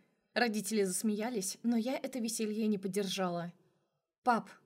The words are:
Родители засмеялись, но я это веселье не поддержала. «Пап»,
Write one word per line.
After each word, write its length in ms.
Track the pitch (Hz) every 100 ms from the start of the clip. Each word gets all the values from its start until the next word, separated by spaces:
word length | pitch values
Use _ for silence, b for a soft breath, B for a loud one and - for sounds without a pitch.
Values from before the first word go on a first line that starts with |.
| b b _
Родители 500 | - 240 214 196 220
засмеялись, 760 | 196 185 214 208 220 247 185 -
но 140 | 233 233
я 200 | 233 294
это 220 | 285 269
веселье 480 | 220 220 214 214 214
не 120 | 208
поддержала. 720 | 196 190 196 190 185 175 170 - _ _ _ _ _ _
«Пап», 260 | - 226 - -